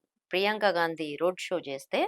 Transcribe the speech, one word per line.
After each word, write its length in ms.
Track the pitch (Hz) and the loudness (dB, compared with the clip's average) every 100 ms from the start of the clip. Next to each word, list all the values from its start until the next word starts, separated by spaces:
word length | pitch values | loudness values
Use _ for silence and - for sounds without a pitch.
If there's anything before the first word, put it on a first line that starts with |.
| _ _ _ | _ _ _
ప్రియాంక 360 | 180 202 214 208 | 0 0 2 2
గాంధీ 360 | 175 165 160 156 143 | 2 2 0 -6 0
రోడ్ 240 | 170 180 | 0 0
షో 160 | - 175 | -2 -4
చేస్తే, 400 | 139 139 - 208 | -4 -8 -4 0